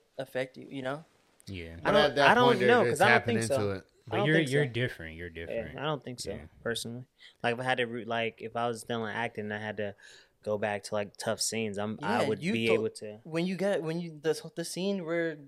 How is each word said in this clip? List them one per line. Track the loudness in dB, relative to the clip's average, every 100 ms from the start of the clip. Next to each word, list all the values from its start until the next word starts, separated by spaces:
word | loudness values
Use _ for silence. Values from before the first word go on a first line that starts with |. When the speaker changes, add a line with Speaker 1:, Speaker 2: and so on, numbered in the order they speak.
| _ -12
Speaker 1:
affect | -6 -4 -6 -8
you, | -12
you | -8
know? | -6 -6 -10 _ _ _ -12
Speaker 2:
Yeah. | -10 -10 -4
Speaker 3:
I | 2
Speaker 4:
But | 4
Speaker 3:
don't, | 4
Speaker 4:
at | 6
that | 6
Speaker 3:
I | 8
don't | 6
Speaker 4:
point, | 6
they're | 6
Speaker 3:
know, | 6 4
Speaker 4:
just |
Speaker 3:
'cause | 6
I | 6
don't | 6
Speaker 4:
tapping | 4 0
Speaker 3:
think |
so. | 2 2
Speaker 4:
into | 0
it. | -4 -10 _ -4
Speaker 3:
I |
Speaker 2:
But | 0
Speaker 3:
don't | 4
Speaker 2:
you're, | 4
Speaker 3:
think | 4
Speaker 2:
you're | 2 0
Speaker 3:
so. |
Speaker 2:
different. | 0 -2 -4 -10 -10
You're | -10
Speaker 3:
Yeah, | -8 -6
Speaker 2:
different. | -6 -6 -4
Speaker 3:
I |
don't | -4 -4
think | -6 -10
so, | -8
Speaker 2:
Yeah. | -8 -12 -8
Speaker 3:
personally. | -4 -4 -6 -10 -14 _ -20 _
Like, | -2 0
if |
I |
had | 0 0
to | 0
re-, | -4 -4
like, | -2 -2 -4
if | -8 -2
I | -2
was | -2
still | -4 -4 -2
in | -4
acting | -4 -4 -6
and |
I | -6
had | -6 -4
to | -6 -8 -20 -20 _ _
go | -4 -2
back | 0 -2
to, | -4 -4
like, | -4 -4
tough | -4 -2
scenes, | -2 -2 -2 -2
I'm, | -4 -4
I | -2 0
Speaker 1:
Yeah, | 0
Speaker 3:
would | 0
Speaker 1:
you | -2
Speaker 3:
be | 0 2
Speaker 1:
to-, |
Speaker 3:
able | 2 0
to. | -6 -12 -14
Speaker 1:
when | -6 -2 -2
you | 0
got, | 0 0
when | -2 -4
you, | -6 -4
the, | -2 -2 -4 -8
the | -6
scene | -4 -2 -2 -2
where | 0 0 -4